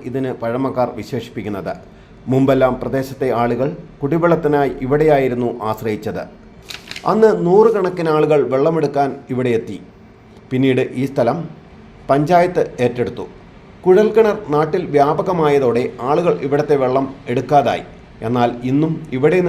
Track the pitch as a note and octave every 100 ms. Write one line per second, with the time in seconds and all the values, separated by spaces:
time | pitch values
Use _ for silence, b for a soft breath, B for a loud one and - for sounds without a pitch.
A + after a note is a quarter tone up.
0 | B2+ C3 C3 - A#2 B2 C3+ B2+ A#2+ A2
1 | G2+ A#2+ - - G2+ G2 F2+ E2+ - B
2 | B B - C3 C3+ C3 B2+ A#2+ B2 C3+
3 | C3 - C3 A2+ A#2+ B2 C#3+ E3 - -
4 | C#3 E3 E3+ D#3+ D3 D3 C3+ - B2+ D3
5 | D#3 C#3+ C3 A#2+ A#2+ - G#2+ A2 A2+ G#2+
6 | A2 F2 - - - - B B B -
7 | - G#3 A3 F3 E3+ G3 A3 G3+ F#3 E3+
8 | D#3+ D#3 D3+ D3+ B2 C3 D#3 E3 D3 C#3
9 | C#3 - - B2 B2 A2+ - F2+ - -
10 | - - - - - B2+ C3+ B2+ C3 B2+
11 | C3 - A#2 D#3+ - - - - - -
12 | - C#3 D3+ F3 F3+ E3+ A#2+ - B2 B2
13 | G2 E2 - - - - - - F3+ F#3
14 | G#3+ G#3+ G#3+ G3 - D3 D#3 F3+ F3 C#3+
15 | C#3 D#3 F3+ F3 D3+ C#3+ B2+ A#2 C#3 -
16 | B2 D#3 E3+ C#3+ C3+ C#3+ D3 C#3+ B2+ C3
17 | C3+ - - B2 B2 C#3+ A#2 F2 - -
18 | - - A2+ B2 A#2+ A#2+ B2 C#3 E3 D#3+
19 | - B2+ D3+ F3+